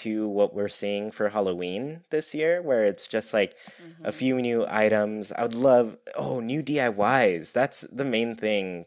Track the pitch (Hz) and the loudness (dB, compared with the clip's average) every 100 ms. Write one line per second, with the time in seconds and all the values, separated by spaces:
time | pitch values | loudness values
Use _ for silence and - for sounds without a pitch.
0 | 113 107 107 101 101 101 101 - 101 101 | -4 -2 0 2 2 2 -4 -2 -4 -4
1 | 104 - 104 107 95 87 90 95 139 165 | -4 -2 -2 0 0 -2 -4 -6 -6 -10
2 | - 156 156 147 156 175 170 123 104 98 | -6 -4 -4 -2 0 0 0 2 2 0
3 | - 113 - 110 95 - - - 165 - | -4 -4 0 0 0 -2 -20 -20 -20 -12
4 | - - 131 127 123 117 107 107 107 107 | -8 -2 0 0 0 0 0 2 4 4
5 | 104 107 101 - 117 117 135 123 113 - | 0 -4 -8 -4 -4 2 6 6 4 -2
6 | - - 143 131 113 143 151 147 123 101 | -12 -6 -4 -4 -2 -4 -2 0 0 2
7 | 101 131 110 85 78 120 139 - - 123 | 4 6 4 2 -2 0 0 0 -4 -6
8 | 139 113 117 113 110 104 92 87 | -2 0 -2 -2 0 0 -2 -8